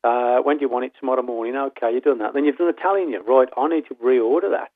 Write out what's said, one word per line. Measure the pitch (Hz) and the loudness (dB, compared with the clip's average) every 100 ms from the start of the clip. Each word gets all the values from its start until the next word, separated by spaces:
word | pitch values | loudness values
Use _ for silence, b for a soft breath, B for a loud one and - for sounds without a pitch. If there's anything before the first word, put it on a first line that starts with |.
| 120 | 2
"Uh, | 123 123 123 | 0 2 2
when | 143 147 | 2 0
do | |
you | 139 | 0
want | 123 127 | -2 -6
it?" | _ | _
"Tomorrow | 135 127 | -2 -2
morning." | 123 117 113 135 | -2 -6 -4 -4
"Okay, | 139 - 120 | -6 -4 -2
you've | 123 147 | 0 0
done | 123 | 0
that." | 107 | -2
Then | 139 147 | 0 0
you've | 147 | 2
done | 175 | -2
a | |
tally | 165 180 196 | 0 0 0
and | 170 | -2
you're, | 104 | -6
"Right, | 104 131 127 - | 2 4 4 0
I | 147 | 0
need | 165 - | -2 -4
to | 131 | -4
reorder | 120 127 113 156 196 | 2 2 4 2 0
that." | - 123 | -4 -6